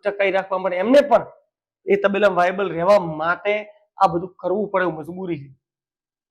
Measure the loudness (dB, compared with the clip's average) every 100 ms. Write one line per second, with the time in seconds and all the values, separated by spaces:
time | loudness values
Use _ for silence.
0 | -6 -2 -2 -2 -4 -4 -4 -2 4 4
1 | 6 2 2 -10 _ _ _ _ 0 2
2 | 2 2 2 2 0 0 -4 -2 4 4
3 | 2 -4 -2 -2 -2 -4 -6 -18 _ 0
4 | 0 0 -8 -10 -6 -4 -2 -2 -2 -4
5 | -10 -10 -8 -8 -12 -20 _ _ _ _
6 | _ _ _